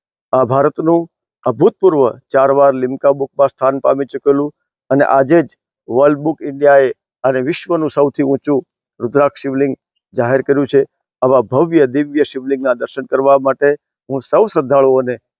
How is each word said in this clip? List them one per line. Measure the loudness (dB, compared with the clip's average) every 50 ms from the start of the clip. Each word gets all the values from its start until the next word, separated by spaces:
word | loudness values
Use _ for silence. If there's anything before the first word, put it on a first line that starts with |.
| _ _ _ _ _ _ -2
આ | 0 0
ભારતનું | 0 0 0 0 0 -2 -2 -2 0 0 0 -2 -4 _ _ _ _ _ _ _
અભૂતપૂર્વ | -6 -2 2 0 0 0 _ 0 2 2 2 0 0 0 -4
ચાર | _ _ 0 2 2 2
વાર | 4 4 4 2 2
લિમ્કા | 0 -4 -6 -6 -2 0 0 0
બુકમાં | 0 -4 -8 _ -2 -2 -2
સ્થાન | 0 _ -2 -2 -2 0
પામી | -2 -2 -2 -2 -4
ચૂકેલું | -8 -8 -4 0 0 0 0 -2 -4 -8 _ _ _ _ _ _ _
અને | 0 0 2
આજે | 2 2 0 2 2 2 0 0
જ | -2 -8 _ _ _ _ _ _ -4
વર્લ્ડ | 0 2 2 2 2 0
બુક | -4 -6 -6 -6 -10
ઇન્ડિયાએ | -12 -6 0 2 4 4 4 4 2 -2 -8 _ _ _ _ -4
આને | -2 -2 -2
વિશ્વનું | -2 -4 -4 -6 -4 -4 -4 -4 -4 -4
સૌથી | -2 0 -2 -2 0 -2 -2
ઊંચું | -2 -2 -2 -2 -2 -4 -4 -4 _ _ _ _ _ _ _
રુદ્રાક્ષ | -10 -4 0 0 0 0 -2 -6 -8
શિવલિંગ | -6 -2 -2 -2 -2 -4 -8 _ _ _ _ _ _ -6
જાહેર | -4 -2 0 -2 -2 0
કર્યું | 0 0 0 0
છે. | 0 0 0 0 -2 _ _ _ _ _ _ 0
આવા | 2 2 2
ભવ્ય | 0 0 0 -2 0 0 2 0 0
દિવ્ય | 0 0 -4 -4 -2 -2 -2 -2
શિવલિંગના | -2 -4 -10 -6 -4 -4 -2 -2 -2 -2
દર્શન | -2 -4 -8 -8 -12 -8
કરવા | -4 -4 0 2 2 2 2
માટે | 2 -2 -2 0 0 0 0 -2 _ _ _ _ _ -10
હું | -10 -8
સૌ | -6 -2 0 0 0
શ્રદ્ધાળુઓને | 2 0 -4 -2 0 2 2 2 2 2 0 0 -4 -8 -10 _ _ _